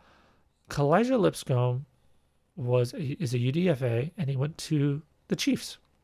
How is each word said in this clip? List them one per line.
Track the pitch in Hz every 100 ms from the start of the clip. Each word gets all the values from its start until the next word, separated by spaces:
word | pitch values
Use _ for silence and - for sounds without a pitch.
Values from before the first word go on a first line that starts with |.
| _ _ _ _ _ _ -
Kalijah | 147 143 180 240 254
Lipscomb | 165 - - 123 123 127 151 _ _ _ _ _ _ 180
was | 123 123 123
a, | 269
is | 135 143 139
a | 123
U | 123
D | 156 185
F | 131
A, | 123 117 151 -
and | 135
he | 131
went | 151 -
to | - 151 143 143 - _ -
the | 180
Chiefs. | 285 - - - _ _